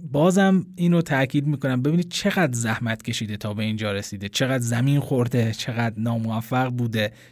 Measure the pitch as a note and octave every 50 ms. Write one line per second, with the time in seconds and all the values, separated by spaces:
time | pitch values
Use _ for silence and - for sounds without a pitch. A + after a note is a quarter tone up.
0 | E3 C#3 B2+ C#3+ D#3+ F#3 F3+ G3+ G3 F#3+ F#3+ F#3 - - - - F3 F3 F3 E3+
1 | E3 - D3+ C3 C3+ B2+ - D3 C#3 D3+ D3 C3+ - C3+ B2+ B2 B2+ D3 D#3+ F3
2 | F3 F3 - - - G3+ F#3+ G3 F3 C3+ B2 A#2 A#2 A2 A2 - A#2+ A2+ A2+ -
3 | - B2 A#2 - A2+ G#2 G#2+ G2+ - G#2+ G#2 G#2+ G#2+ G#2+ G#2+ G#2+ A2+ G#2 G2+ G2
4 | G2+ - G#2+ G2 G2+ G2+ - - C#3 B2+ C3+ C3 A#2+ A#2 A#2+ A#2 B2+ C#3 C#3+ C#3+
5 | C3+ - C#3+ B2 A#2+ A#2+ - A#2+ A2+ A2+ A#2 - - - A2+ A#2 A#2 A2+ A2 G#2+
6 | A2+ A#2 A#2 A2+ A2+ A2+ A2 A2+ A2+ - C3 B2+ C3 B2+ B2 B2 A#2+ A#2 A2 A2
7 | G#2+ G#2+ - - - -